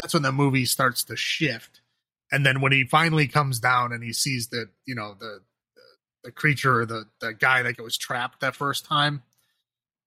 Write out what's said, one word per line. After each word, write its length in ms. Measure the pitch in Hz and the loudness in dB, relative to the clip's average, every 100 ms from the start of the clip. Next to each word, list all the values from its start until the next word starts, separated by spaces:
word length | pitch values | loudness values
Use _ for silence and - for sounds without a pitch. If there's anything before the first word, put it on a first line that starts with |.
that's 120 | - | -2
when 100 | 170 | 0
the 80 | 139 | 0
movie 340 | 135 139 131 123 | 2 2 2 0
starts 380 | - 131 120 - | 0 0 0 -6
to 100 | 113 | -6
shift. 680 | - - 151 113 - _ _ _ _ _ _ | -6 -2 -4 -4 -12 _ _ _ _ _ _
And 140 | 139 139 | 0 2
then 160 | 131 | 4
when 100 | 135 | 4
he 120 | 135 127 | 2 4
finally 420 | 156 165 156 143 | 4 4 4 2
comes 320 | 151 139 123 | 2 0 0
down 320 | 123 123 120 | 2 2 0
and 100 | 117 | -4
he 100 | 117 | -6
sees 340 | 113 147 127 113 | -4 -4 -4 -6
the, 220 | 120 110 _ - | -8 -10 _ -12
you 100 | 123 | -10
know, 200 | 107 98 | -10 -12
the, 200 | 113 101 _ _ _ _ - _ _ _ | -16 -16 _ _ _ _ -20 _ _ _
the 80 | 123 | -20
creature 480 | - 156 139 139 120 | -2 0 2 2 2
or 40 | 113 | 0
the, 200 | 113 110 _ | -6 -12 _
the 140 | 113 | -10
guy 300 | 110 135 131 | 0 2 4
that 140 | 120 120 | 2 -4
was 160 | 117 - | -8 -8
trapped 420 | - 127 123 - | -6 -6 -6 -4
that 140 | 135 - | -4 -2
first 300 | 139 135 - | -4 -4 -2
time, 380 | 147 147 147 - _ _ _ _ _ _ _ | 0 0 -2 -10 _ _ _ _ _ _ _